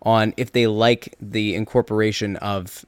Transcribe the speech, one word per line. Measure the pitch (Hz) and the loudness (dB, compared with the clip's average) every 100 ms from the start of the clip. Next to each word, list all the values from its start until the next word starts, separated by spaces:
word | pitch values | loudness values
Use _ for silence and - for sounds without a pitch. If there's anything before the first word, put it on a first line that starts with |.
on | 110 113 107 - | 2 2 2 -2
if | 123 | -2
they | 123 113 | 2 2
like | 107 117 120 - - | 4 2 2 -2 -16
the | 104 110 107 | -6 -2 -2
incorporation | 92 110 123 113 107 110 104 104 95 | -2 0 0 0 0 0 0 -4 -4
of, | 104 101 90 - | -4 -4 -6 -14